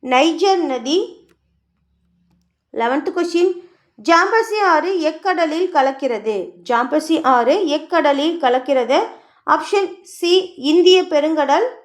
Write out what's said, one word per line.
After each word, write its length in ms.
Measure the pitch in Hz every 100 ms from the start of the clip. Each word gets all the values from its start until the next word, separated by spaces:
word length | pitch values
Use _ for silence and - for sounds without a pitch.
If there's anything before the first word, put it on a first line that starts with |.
| 262
நைஜர் 500 | 254 311 320 381 381 302
நதி. 260 | 254 233 339 466 - _ _ _ _ _ _ _ _ _ _ _ _ _ _ _ -
லெவன்த் 320 | 233 269 311 349
கொஸ்டின், 340 | 349 339 359 359 - _ _ _ 214
ஜாம்பசி 500 | 339 392 453 453 427 392
ஆறு 220 | 311 339 381 311
எக்கடலில் 600 | 320 392 339 330 320 370 330
கலக்கிறது. 640 | 269 269 269 226 214 202 170 - 175
ஜாம்பசி 480 | 240 254 302 302 320 302
ஆறு 240 | 247 233 349 339 294
எக்கடலில் 580 | 302 339 294 277 302 339 254
கலக்கிறது? 540 | 254 262 269 233 294 440 - _ _ - 311
ஆப்ஷன் 360 | 320 403 359 - - -
சி, 180 | 349 370 370 - 269
இந்திய 260 | 330 349 370 370
பெருங்கடல். 560 | 302 302 311 277 302 494 -